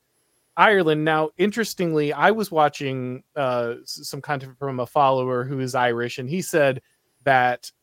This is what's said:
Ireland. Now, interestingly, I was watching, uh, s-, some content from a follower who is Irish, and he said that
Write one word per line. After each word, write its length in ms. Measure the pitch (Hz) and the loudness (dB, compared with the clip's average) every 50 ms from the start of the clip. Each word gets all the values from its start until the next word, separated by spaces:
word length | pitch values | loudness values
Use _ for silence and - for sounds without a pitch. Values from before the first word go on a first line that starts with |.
| _ _ _ _ _ _ _ _ _ _ _ - | _ _ _ _ _ _ _ _ _ _ _ 4
Ireland. 480 | 175 214 214 196 180 156 156 151 151 | 4 6 6 4 4 2 2 2 2
Now, 240 | 160 156 156 156 156 - - | 0 2 2 0 -2 0 0
interestingly, 720 | 175 208 208 240 220 - - - 185 170 156 151 147 147 | 0 0 0 -2 -4 -4 -4 -4 -4 0 0 0 0 0
I 200 | 147 143 151 185 | -2 2 2 2
was 200 | 214 226 208 - | 2 2 -2 -2
watching, 720 | 175 156 151 147 147 - 143 135 131 131 127 127 127 131 _ _ _ 156 | 2 2 2 2 2 -2 -6 -4 -4 -4 -6 -6 -8 -10 _ _ _ -2
uh, 380 | 139 127 123 123 120 117 120 - - | -2 0 0 -2 -2 -4 -6 -8 -10
s-, 180 | - - 151 147 - | -14 -14 -12 -12 -12
some 120 | - 143 | -12 -12
content 360 | - - 147 135 131 131 127 _ | -6 -6 -6 -6 -6 -12 -14 _
from 220 | 139 139 135 127 | -8 -6 -4 -6
a 40 | 123 | -6
follower 600 | - - 151 143 135 135 131 127 127 127 123 123 | -2 2 2 4 4 4 2 0 -2 -2 -4 -4
who 140 | 131 143 135 | -4 -4 -6
is 140 | 131 127 123 | -6 -2 0
Irish, 440 | 127 123 123 117 117 120 120 - - | 0 0 2 0 0 -4 -6 -6 -8
and 120 | 127 127 | -8 -6
he 120 | 160 190 | -6 -6
said 400 | 170 - - 160 143 139 131 135 _ _ _ _ _ _ _ _ _ | -6 -2 0 2 2 2 0 -2 _ _ _ _ _ _ _ _ _
that 480 | 139 135 127 123 123 123 - - - _ _ | 2 2 4 4 2 0 -4 -8 -20 _ _